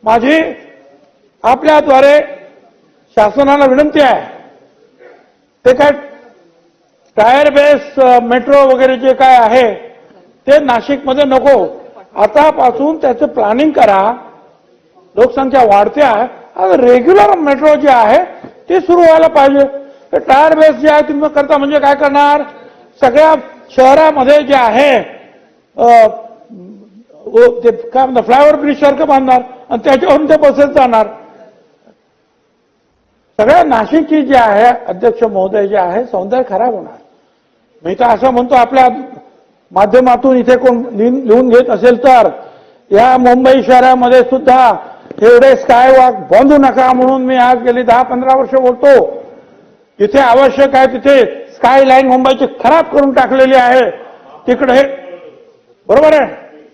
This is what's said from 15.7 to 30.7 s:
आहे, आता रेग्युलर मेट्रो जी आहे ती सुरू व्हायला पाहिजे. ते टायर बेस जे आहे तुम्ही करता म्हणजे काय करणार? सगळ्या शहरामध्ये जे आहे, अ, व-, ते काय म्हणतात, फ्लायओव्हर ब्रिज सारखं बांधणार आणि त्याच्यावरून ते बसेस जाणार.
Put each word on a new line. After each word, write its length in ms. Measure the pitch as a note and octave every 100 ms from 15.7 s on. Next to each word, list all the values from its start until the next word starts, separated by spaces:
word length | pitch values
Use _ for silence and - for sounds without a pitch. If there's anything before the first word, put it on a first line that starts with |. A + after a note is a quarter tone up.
| G3+ G3+ C#4+
आहे, 220 | C#4+ G#3 B3 - - -
आता 220 | F#4+ E4+
रेग्युलर 600 | B3 B3 B3 F#4+ G#4 F#4+
मेट्रो 380 | D4 C4+ D4+ D4
जी 120 | C#4+
आहे 360 | B3+ G#3+ C4+ F4+ - - - _
ती 100 | F4+
सुरू 220 | D#4+ F4
व्हायला 260 | E4+ D#4+ D#4+
पाहिजे. 380 | D#4 C#4 C#4 C#4 - - - _
ते 60 | -
टायर 360 | - C4+ D#4 D#4
बेस 200 | D#4 B3
जे 140 | D4+
आहे 120 | D4
तुम्ही 280 | D4+ C#4+ D4+
करता 280 | D4 C#4 D4
म्हणजे 220 | C#4 D4
काय 160 | C#4 C#4
करणार? 460 | D4 C#4 C#4+ D4 D4 - - _ _ _
सगळ्या 340 | C4 B3 D#4 D#4 - - - -
शहरामध्ये 680 | B3+ C#4+ D#4 D4+ B3+ D4
जे 120 | C4+ C#4
आहे, 420 | A#3+ G#3+ C#4+ B3 F#3 - - _ _ _ _ -
अ, 300 | A#3+ A#3 A3 - - - _ G#3 F3+ G#3 G3+ G3 A#3 _ -
व-, 380 | G#3+ A#3+ A#3+
ते 260 | A#3 A3+ -
काय 140 | B3+
म्हणतात, 200 | C4 B3+
फ्लायओव्हर 320 | G#3 B3+ D4 D4+
ब्रिज 240 | C#4+ C#4+
सारखं 280 | C#4+ C4+ D#4
बांधणार 340 | C#4 C4 B3+ B3 - -
आणि 140 | A#3+
त्याच्यावरून 460 | C#4+ C4 F4+ D4 D4+
ते 80 | D#4
बसेस 280 | D4 A#3+
जाणार. 420 | C#4+